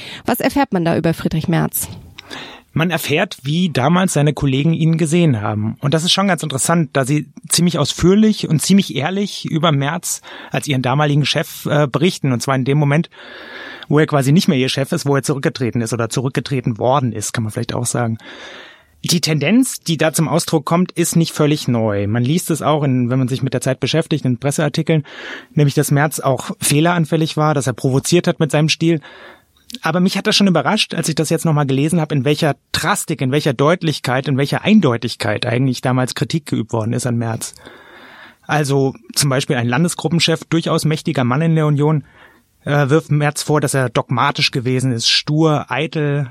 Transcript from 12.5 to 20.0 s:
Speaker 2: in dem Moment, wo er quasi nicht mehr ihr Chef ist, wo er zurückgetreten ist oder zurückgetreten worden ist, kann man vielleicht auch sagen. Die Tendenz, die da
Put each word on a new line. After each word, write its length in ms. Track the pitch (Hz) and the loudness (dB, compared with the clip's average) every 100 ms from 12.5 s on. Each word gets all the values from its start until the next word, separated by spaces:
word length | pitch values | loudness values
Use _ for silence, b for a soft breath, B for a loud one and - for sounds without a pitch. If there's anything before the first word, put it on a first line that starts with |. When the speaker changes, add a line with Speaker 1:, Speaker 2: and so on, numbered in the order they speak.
| 135 | 0
Speaker 2:
in 80 | |
dem 140 | 127 139 | 2 2
Moment, 320 | 143 143 170 B B B B B B B - | 2 2 -2 B B B B B B B 0
wo 100 | 147 | 2
er 80 | 156 | 4
quasi 240 | 147 131 | 2 4
nicht 160 | 156 - | 4 4
mehr 100 | 143 | 2
ihr 120 | 127 | 0
Chef 240 | - 135 | -2 -2
ist, 120 | 170 135 | -2 0
wo 120 | 139 | 0
er 40 | |
zurückgetreten 600 | - 139 156 - 120 120 | 0 -2 -2 -2 -2 -2
ist 100 | 113 | -2
oder 160 | 113 113 | -2 -2
zurückgetreten 680 | - 127 143 - 131 127 107 | -2 -4 -4 -4 -4 -2 0
worden 340 | 117 139 127 | 2 2 0
ist, 220 | 107 - | -4 -6
kann 100 | - | -4
man 80 | 107 | -4
vielleicht 240 | 117 117 113 | -4 -6 -4
auch 100 | 120 | -4
sagen. 320 | 123 120 113 B B B B B B B _ | -2 -2 -4 B B B B B B B _
Die 160 | - 170 | -4 -2
Tendenz, 640 | - 156 143 233 262 - | -2 0 2 2 2 -2
die 160 | - | -4
da 160 | 156 | 0